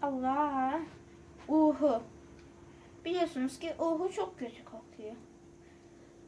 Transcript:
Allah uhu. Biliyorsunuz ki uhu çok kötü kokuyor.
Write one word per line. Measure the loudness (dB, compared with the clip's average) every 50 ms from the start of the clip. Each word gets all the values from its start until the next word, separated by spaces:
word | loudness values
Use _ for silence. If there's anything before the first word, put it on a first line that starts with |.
Allah | -2 -2 -2 0 0 0 2 2 2 2 2 0 0 0 0 -2 -4 -6 -12 -18 -20 -20 -20 -20 -20 -20 -20 -12 -2
uhu. | 2 6 8 8 8 6 6 4 4 4 2 -2 -6 -18 -20 -20 -20 -20 -20 -20 -20 -20 -20 -20 -20 -20 -20 -20 -20 -20 -10 -6
Biliyorsunuz | -2 2 2 2 2 2 -2 -2 -2 -2 -4
ki | -6 -6 -2 0
uhu | 2 2 2 2 0 0
çok | 0 -2 -4 -4 -4 -8
kötü | -10 -10 -10 -14 -18
kokuyor. | -16 -16 -16 -18 -18 -16 -14 -12 -12 -12 -14 -18 -20 -20 -20 -20 -20 -20 -20 -20 -20 -20 -20 -20 -20 -20 -20 -20 -20 -20 -20 -20